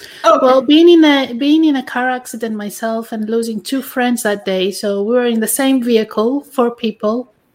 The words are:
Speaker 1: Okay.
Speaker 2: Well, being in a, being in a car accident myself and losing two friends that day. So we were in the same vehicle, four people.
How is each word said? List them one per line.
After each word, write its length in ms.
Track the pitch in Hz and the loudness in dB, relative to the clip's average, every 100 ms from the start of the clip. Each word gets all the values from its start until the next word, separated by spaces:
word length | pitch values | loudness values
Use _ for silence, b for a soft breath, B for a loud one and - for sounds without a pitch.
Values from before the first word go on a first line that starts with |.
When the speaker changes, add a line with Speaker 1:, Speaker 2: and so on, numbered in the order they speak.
| B B 330 | B B 2
Speaker 1:
Okay. 140 | 294 | 2
Speaker 2:
Well, 220 | 269 262 | 4 2
being 260 | 254 302 339 | 4 6 6
in 160 | 339 302 | 8 6
a, 280 | 277 254 | 4 0
being 320 | 233 285 311 311 | -4 0 2 2
in 100 | 269 | 0
a 80 | |
car 260 | 254 247 254 | -4 -4 -4
accident 460 | 254 240 226 226 214 | -4 -8 -10 -8 -8
myself 560 | 208 - 226 226 226 | -8 -8 -6 -6 -6
and 180 | 220 214 | -8 -4
losing 320 | 233 233 214 | -4 -4 -6
two 220 | - 269 | -6 -6
friends 400 | 262 262 247 240 | -4 -2 -2 0
that 200 | 214 202 | -2 -4
day. 280 | 202 185 190 | -4 -2 -2
So 320 | 190 208 202 | -4 -4 -4
we 100 | 208 | 0
were 140 | 247 240 | 0 0
in 120 | 226 | -2
the 80 | 220 | -2
same 360 | - 269 269 | -2 0 0
vehicle, 580 | 240 220 214 - 226 285 - | 2 0 0 -2 -2 -2 -4
four 260 | - 240 | -2 -2
people. 580 | 233 220 214 214 233 247 _ _ | -2 -6 -4 -4 -4 -6 _ _